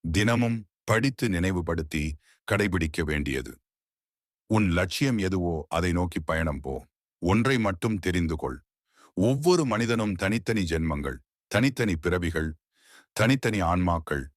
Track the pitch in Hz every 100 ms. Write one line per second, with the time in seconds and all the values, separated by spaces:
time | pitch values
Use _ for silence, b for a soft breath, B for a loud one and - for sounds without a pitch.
0 | 82 87 107 117 120 113 107 _ - 110
1 | 135 123 117 87 92 92 82 82 76 78
2 | 76 73 b b - 101 104 90 80 73
3 | 76 76 69 65 64 - _ _ _ _
4 | _ _ _ _ _ 110 98 85 92 -
5 | 139 113 95 92 87 82 - 82 90 85
6 | 90 87 80 80 80 69 65 65 - _
7 | _ _ 87 110 120 131 104 92 117 107
8 | 90 90 85 80 65 64 _ _ _ b
9 | b - 104 139 160 180 139 107 117 113
10 | 107 92 98 113 - 110 87 82 80 73
11 | 69 65 _ _ _ 104 135 135 107 82
12 | 87 90 85 80 78 78 _ b b b
13 | b - 110 135 120 104 85 90 90 85
14 | 78 71 67